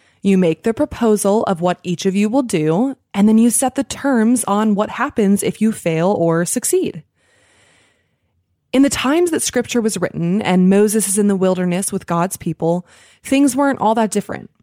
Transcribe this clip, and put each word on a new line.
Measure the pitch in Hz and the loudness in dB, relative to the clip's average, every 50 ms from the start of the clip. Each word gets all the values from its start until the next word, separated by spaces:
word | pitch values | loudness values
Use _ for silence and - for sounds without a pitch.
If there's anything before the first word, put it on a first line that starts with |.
| _ _ _ _ - | _ _ _ _ 0
You | 196 190 | 2 2
make | 185 185 165 160 - - | 4 4 2 0 0 -2
the | 226 226 | -4 -2
proposal | - 294 294 - - 240 220 214 196 - 196 202 226 - | -2 -2 -4 -2 -2 0 2 2 2 2 2 0 0 0
of | - 190 160 | 0 -2 0
what | 175 180 175 - - | 0 -2 -2 -2 -4
each | 180 175 - - | -6 -6 -2 -2
of | 190 185 | -2 0
you | 202 208 214 | 0 0 0
will | 226 277 262 | 0 0 -2
do, | 220 - 160 151 156 160 185 254 277 262 _ _ _ - | 0 -2 0 0 2 2 0 0 -2 -4 _ _ _ -2
and | 196 202 | 2 4
then | 220 220 | 4 6
you | 220 233 240 | 6 4 4
set | - - 262 254 - | 2 0 -2 -2 -2
the | 277 - | -4 -6
terms | - - - - 285 262 226 214 226 254 240 - | -6 -6 -4 -2 0 2 2 2 2 0 0 0
on | 196 202 208 220 220 202 | -2 -2 0 0 0 0
what | 190 214 - | 0 -2 -4
happens | - - 247 285 - 240 208 190 202 196 - | -4 -6 -6 -4 -2 0 2 2 2 2 0
if | - - - | -4 -4 -2
you | 214 220 214 | -2 -2 -2
fail | - - 170 160 160 170 190 208 | -2 -4 -2 -2 0 0 0 0
or | - 170 165 165 165 175 | 0 0 0 0 0 -2
succeed. | - - 254 - - 359 381 339 - - 156 - _ _ _ _ _ _ _ _ _ _ _ _ _ _ _ _ _ _ _ _ _ _ _ _ _ _ _ _ _ _ _ _ _ | -2 -4 -6 -4 -2 -2 -2 -2 -4 -8 -12 -18 _ _ _ _ _ _ _ _ _ _ _ _ _ _ _ _ _ _ _ _ _ _ _ _ _ _ _ _ _ _ _ _ _
In | - 262 277 | 2 2 2
the | 277 | 2
times | - - - 254 302 349 359 339 | 2 -2 -2 0 0 2 0 0
that | 320 - | 0 -2
scripture | - - - 247 233 - - 240 | -4 -2 -2 -4 -4 -2 -2 -2
was | 214 220 - | -2 -2 -2
written | 180 175 - - 151 170 170 185 214 | -4 -6 -6 -4 -4 -2 -2 -2 -2
and | - - 185 185 185 185 | 0 2 2 4 4 6
Moses | 196 202 208 214 208 220 196 196 | 6 4 4 4 2 0 -2 -2
is | 185 | 0
in | 214 202 | 0 2
the | 202 196 | 2 2
wilderness | 185 190 185 185 185 180 180 175 185 196 - | 2 0 0 0 0 -2 -2 -2 -4 -4 -4
with | 196 185 - | -6 -6 -6
God's | - 170 170 175 190 - | -4 -2 -2 -2 -4 -6
people, | - - 175 156 - 160 165 170 180 - _ - - _ _ _ _ | -8 -8 -8 -6 -4 -2 -2 -2 -2 -4 _ -20 -20 _ _ _ _
things | - - 269 277 285 269 226 | -6 -2 0 2 2 2 2
weren't | 269 285 277 262 - | 0 0 0 0 0
all | - 214 226 | 0 0 0
that | 233 220 208 | 0 0 -2
different, | - 208 - - - - - - _ _ | -2 -4 -6 -6 -10 -12 -14 -18 _ _